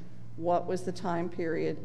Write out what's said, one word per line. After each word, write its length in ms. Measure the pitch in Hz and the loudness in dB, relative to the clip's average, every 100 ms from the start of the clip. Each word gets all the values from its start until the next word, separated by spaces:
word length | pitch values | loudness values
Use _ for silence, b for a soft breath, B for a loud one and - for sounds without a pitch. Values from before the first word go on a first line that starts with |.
| B B B - | B B B -2
what 280 | 165 175 - | 2 4 4
was 160 | 185 | 0
the 100 | 185 | 0
time 380 | 180 190 170 180 | -2 0 0 0
period 480 | - 165 160 160 160 | 0 0 2 0 0